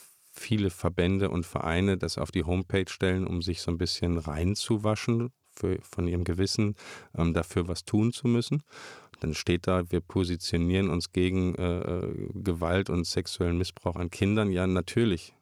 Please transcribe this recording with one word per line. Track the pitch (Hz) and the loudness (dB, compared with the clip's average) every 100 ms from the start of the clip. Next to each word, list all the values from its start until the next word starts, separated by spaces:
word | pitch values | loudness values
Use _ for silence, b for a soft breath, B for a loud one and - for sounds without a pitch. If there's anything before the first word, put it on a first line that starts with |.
| - _ _ | -16 _ _
viele | - - 107 98 | -14 -2 0 0
Verbände | - 90 92 87 98 98 | 0 -2 2 2 4 2
und | 87 82 | 0 -4
Vereine | - - 85 98 92 | -4 0 2 4 2
das | 85 - | -2 -4
auf | 82 | -2
die | 92 | -2
Homepage | 78 90 92 98 92 | 0 0 0 -2 -2
stellen, | - 95 92 92 | -2 0 2 0
um | 87 | -2
sich | 87 87 | -2 -4
so | - | -2
ein | 85 | -2
bisschen | 87 - 87 85 | 0 0 0 0
reinzuwaschen | 78 73 87 104 - 110 107 107 - 117 123 _ _ | -2 0 0 0 0 0 0 0 0 0 -2 _ _
für, | - 90 92 | -6 -4 -4
von | - - 87 | -6 -4 0
ihrem | 87 | 0
Gewissen, | 87 87 98 - 104 101 B B B - | 0 0 0 2 0 -2 B B B 0
ähm, | 85 | 2
dafür | 85 - 95 87 | 2 0 -2 -2
was | 85 | -6
tun | - 107 113 | -2 2 2
zu | - 123 | 0 0
müssen. | 120 - 147 - B B B B - | 0 0 -4 -4 B B B B -8
Dann | 80 | -6
steht | 76 - 87 - | -4 0 0 2
da, | 92 85 | 0 2
„Wir | 87 | -2
positionieren | - 101 90 87 - 85 85 92 98 | 0 0 0 0 -2 0 2 2 2
uns | 85 - | 0 0
gegen, | 92 92 92 90 85 | 2 2 2 0 0
äh, | 90 87 | 0 -2
äh, | - 87 - - - | -2 -4 -4 -6 -6
Gewalt | 98 95 85 85 92 98 | -4 -2 0 2 2 2
und | 87 85 | 0 0
sexuellen | - 90 - 90 87 | -2 -4 -2 0 2
Missbrauch | 90 - 92 85 | 0 -4 -4 -2
an | 87 | -4
Kindern.“ | - 98 107 104 | 0 2 4 2
Ja, | 90 92 | 2 2
natürlich. | 92 90 - 117 85 - _ | 2 0 2 2 2 -4 _